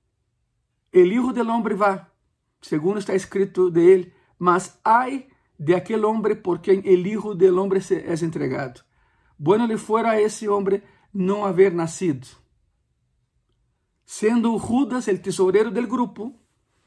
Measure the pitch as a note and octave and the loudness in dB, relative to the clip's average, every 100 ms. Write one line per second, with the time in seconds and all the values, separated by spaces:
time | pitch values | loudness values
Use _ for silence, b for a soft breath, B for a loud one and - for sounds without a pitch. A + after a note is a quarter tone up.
0 | _ _ _ _ _ _ _ _ _ F3+ | _ _ _ _ _ _ _ _ _ 4
1 | F3+ A#3 B3+ A#3+ A3+ A#3 G3+ G3 G3+ F#3+ | 4 2 -2 -2 -2 -2 -2 0 0 -2
2 | - _ _ _ _ _ - D#3 E3 G#3 | -8 _ _ _ _ _ -6 -4 -2 -4
3 | G3 F#3+ F#3 G3+ G3 F#3 F#3 E3+ E3+ F#3+ | -2 -4 -4 -4 -4 0 0 4 6 6
4 | F3+ b b b F3+ F3 - _ G#3+ A#3 | 4 b b b 0 0 0 _ 2 2
5 | B3+ C4+ - b b - D3 F3+ F3+ A3 | 2 -8 -12 b b -8 0 0 0 -2
6 | G#3+ A3 G#3 G#3+ F3+ E3+ - F#3+ G3 F3+ | -2 -2 -2 -4 -4 -4 0 0 4 2
7 | F3+ G#3+ G#3+ F#3+ F#3+ F3+ G3 F#3+ F#3+ E3 | 2 -6 -6 2 2 4 0 -2 -2 -4
8 | - E3 E3 D#3+ C#3+ C#3 C3+ - _ _ | -4 -4 -4 -4 -6 -6 -8 -12 _ _
9 | _ _ _ - D3 G#3+ A#3 A3 - A3 | _ _ _ -6 0 2 2 -4 -2 -2
10 | A#3 A3 G#3+ G#3 G#3+ G3+ G3 G3+ b b | 0 2 0 -2 -4 -2 0 -4 b b
11 | b G3 F#3 G3+ G3+ F3 G3 E3+ E3 - | b -4 -2 -2 -2 4 4 2 -6 -4
12 | F#3 C3 - - _ _ _ _ _ _ | -4 -4 -8 -20 _ _ _ _ _ _
13 | _ _ _ _ _ _ _ _ _ _ | _ _ _ _ _ _ _ _ _ _
14 | - - G#3+ A#3 A3+ A3+ - A#3 C4 B3+ | -18 -4 0 0 0 -2 -2 -2 -2 -4
15 | A#3+ F#3 G3 F#3 F#3 F#3+ A3 G3+ A#3+ A3+ | -4 -4 -4 -2 2 2 0 -2 -4 -4
16 | A#3+ - A3 - _ _ _ _ | -6 -8 -14 -16 _ _ _ _